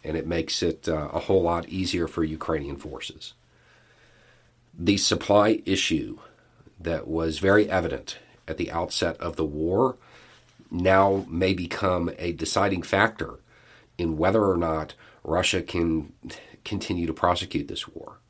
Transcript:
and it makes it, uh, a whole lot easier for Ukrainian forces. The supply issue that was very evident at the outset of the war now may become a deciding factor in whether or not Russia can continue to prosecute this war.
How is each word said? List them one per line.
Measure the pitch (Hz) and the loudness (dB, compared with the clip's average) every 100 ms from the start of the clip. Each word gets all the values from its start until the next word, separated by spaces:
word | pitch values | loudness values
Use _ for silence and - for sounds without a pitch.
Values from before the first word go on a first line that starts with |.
and | 78 80 | -4 -4
it | 69 | -2
makes | 85 78 - | -4 -2 -2
it, | 87 - - | -2 -2 -2
uh, | 78 73 | -2 -2
a | - | -4
whole | - 95 | 2 4
lot | 85 85 85 | 4 0 -4
easier | 95 90 87 80 | -4 -2 -2 -2
for | - | -2
Ukrainian | 78 78 - 80 69 71 | -2 -2 -2 -4 -4 -10
forces. | 73 64 - - - _ _ _ _ _ _ _ _ _ _ _ _ _ _ - | -12 -12 -14 -14 -18 _ _ _ _ _ _ _ _ _ _ _ _ _ _ -2
The | 90 98 | 2 2
supply | - - - 104 104 110 - | 2 0 4 6 6 2 2
issue | 95 - - 104 - - _ _ _ - _ | 0 2 0 -2 -12 -18 _ _ _ -20 _
that | 82 - - | -4 -4 -2
was | 80 80 78 | -2 -2 2
very | 95 104 107 | 6 6 6
evident | 92 82 67 - - - _ - | 0 0 -6 -10 -16 -18 _ -12
at | 78 | -6
the | 82 | -4
outset | 82 87 - 87 82 | -4 -4 -2 -2 -2
of | 85 | -6
the | 80 | -2
war | 78 73 82 98 131 - - - - - _ _ - | -4 -2 0 2 2 0 -18 -20 -20 -20 _ _ -10
now | 87 92 95 98 98 - | 0 6 6 6 4 -2
may | 85 95 | 0 2
become | 90 85 - 98 90 85 - | 0 -2 -2 0 2 -2 -4
a | 87 | -6
deciding | 82 80 101 98 90 | -4 -2 2 2 0
factor | - 95 113 - - - _ _ - - _ - | 0 2 2 0 -10 -12 _ _ -20 -20 _ -4
in | 85 78 | -4 2
whether | 90 110 | 2 4
or | 101 87 | 2 2
not | 85 80 76 - - _ | 0 -2 -6 -14 -20 _
Russia | - 85 90 92 | -2 0 0 -2
can | - 87 85 80 73 - - - - - | -4 -2 0 0 -4 -16 -18 -18 -20 -18
continue | - 98 - 87 82 | -8 -8 -4 -4 -4
to | |
prosecute | 78 87 87 92 - 69 | 2 2 2 -2 -6 -6
this | - - | -10 -10
war. | - - - | -14 -16 -20